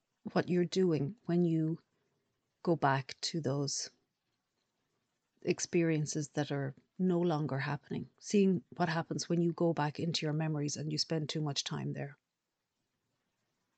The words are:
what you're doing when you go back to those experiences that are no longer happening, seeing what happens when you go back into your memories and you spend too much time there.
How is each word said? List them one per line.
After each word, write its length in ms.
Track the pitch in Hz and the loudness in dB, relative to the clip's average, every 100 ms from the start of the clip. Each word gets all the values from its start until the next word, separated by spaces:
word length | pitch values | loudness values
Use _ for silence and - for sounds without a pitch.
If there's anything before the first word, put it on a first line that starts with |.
| _ _ - | _ _ -4
what 140 | 185 - | -2 2
you're 160 | 175 175 | 2 2
doing 500 | 190 185 151 147 208 - | 2 4 2 0 -6 0
when 180 | 170 | 2
you 360 | 175 160 156 165 _ _ _ _ _ _ _ _ | 4 4 0 -2 _ _ _ _ _ _ _ _
go 140 | 185 160 | -2 2
back 400 | 139 135 135 - | 2 2 -2 -8
to 200 | - 170 | -6 -4
those 480 | 135 143 139 - - _ _ _ _ _ _ _ _ _ _ _ _ _ _ _ | -2 -2 -2 -4 -8 _ _ _ _ _ _ _ _ _ _ _ _ _ _ _
experiences 880 | - 175 - 180 165 156 151 156 147 - | -4 -2 0 2 2 2 0 -4 -4 -2
that 160 | 143 | -2
are 240 | 143 139 - _ - | -2 -4 -8 _ -2
no 200 | 185 175 | 0 2
longer 380 | 175 151 151 135 | 2 0 0 -2
happening, 480 | 139 143 - 120 123 _ | -2 -4 -6 -8 -8 _
seeing 420 | - 208 190 180 - - | 0 4 4 4 -2 -2
what 120 | 170 | -2
happens 400 | 160 156 - - | -2 -4 -4 -2
when 140 | 170 | 2
you 100 | 170 | 2
go 200 | 165 170 | 2 2
back 260 | 160 147 - | 2 -2 -2
into 240 | 170 - | -4 -2
your 100 | 156 | -2
memories 440 | 151 160 151 147 - | 0 0 -2 -2 -4
and 140 | 151 | -4
you 80 | 151 | -4
spend 280 | - 160 151 | -2 -2 -2
too 140 | 160 | -2
much 220 | 151 135 | -4 -4
time 300 | - 143 139 | -4 -4 -4
there. 220 | 143 139 139 _ _ _ _ _ _ _ _ _ _ _ _ _ _ _ | -6 -8 -12 _ _ _ _ _ _ _ _ _ _ _ _ _ _ _